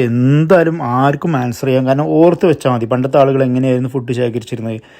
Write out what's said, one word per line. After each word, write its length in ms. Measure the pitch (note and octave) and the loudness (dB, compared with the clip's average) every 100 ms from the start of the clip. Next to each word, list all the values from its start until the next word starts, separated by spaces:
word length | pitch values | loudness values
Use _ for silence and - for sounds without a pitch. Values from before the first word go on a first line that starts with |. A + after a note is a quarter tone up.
| A#2+ | 0
എന്തായാലും 680 | A#2+ B2+ D3 D#3+ F3+ E3 E3 B2 B2 | 2 2 2 4 4 2 -2 -4 0
ആർക്കും 340 | C#3 C#3+ E3+ C#3+ | 0 0 -2 -2
ആൻസർ 300 | B2 A2+ C3+ | -4 -4 -2
ചെയ്യാം, 140 | C3 B2+ | 0 0
കാരണം 220 | C3+ D#3 D#3 | 0 0 4
ഓർത്ത് 280 | E3+ E3+ F3+ | 4 4 0
വെച്ചാൽ 200 | C#3+ C3+ B2 | 0 0 -2
മതി. 120 | A2+ | -2
പണ്ടത്തെ 240 | B2+ C3+ D3 | -2 0 2
ആളുകൾ 220 | C#3 C3+ C3 | 2 2 0
എങ്ങനെയായിരുന്നു 420 | B2+ C3 B2+ B2+ C3 | 0 0 -2 -2 -6
ഫുഡ് 200 | A#2+ A#2+ | -6 -4
ശേഖരിച്ചിരുന്നത്? 580 | B2 A#2 - A#2 A2+ A2 - - | -4 -6 -8 -10 -8 -10 -14 -20